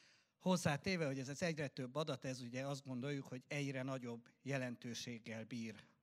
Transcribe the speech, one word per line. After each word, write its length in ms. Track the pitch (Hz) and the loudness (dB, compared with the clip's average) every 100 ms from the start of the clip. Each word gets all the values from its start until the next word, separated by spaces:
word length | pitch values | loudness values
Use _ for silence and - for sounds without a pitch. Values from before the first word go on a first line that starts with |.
| - - _ _ | -20 -20 _ _
Hozzátéve, 680 | 185 180 180 143 190 185 151 | 4 6 6 4 2 2 4
hogy 120 | 135 | 2
ez 100 | 131 | -2
az 140 | 139 | 0
egyre 260 | 180 156 143 | 2 2 0
több 260 | - 127 | -2 -2
adat, 300 | 135 156 160 | 0 0 0
ez 160 | 139 127 | -2 -4
ugye 260 | 120 127 135 | -2 -2 0
azt 180 | 147 | -2
gondoljuk, 420 | 135 127 139 143 135 | -2 -2 0 -2 -4
hogy 180 | 131 - | -8 -4
egyre 340 | 147 139 135 | -2 0 0
nagyobb 460 | 131 135 120 117 - - | 0 -2 -2 -6 -8 -10
jelentőséggel 1040 | 127 139 127 120 120 113 - 117 113 113 | 0 2 2 -2 -6 -4 -4 -6 -6 -6
bír 420 | 110 123 113 101 - _ | -4 -4 -4 -6 -14 _